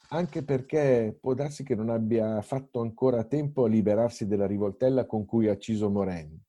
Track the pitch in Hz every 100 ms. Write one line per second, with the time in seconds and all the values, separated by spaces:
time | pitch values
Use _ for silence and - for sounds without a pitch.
0 | - 156 180 165 143 135 127 151 139 120
1 | 110 107 127 131 147 - 139 107 113 117
2 | 110 113 110 110 - 135 135 120 117 -
3 | 131 120 110 147 147 143 117 110 101 104
4 | 117 - 101 101 98 101 104 95 131 131
5 | - 110 101 113 107 101 - 107 104 101
6 | 95 87 76 80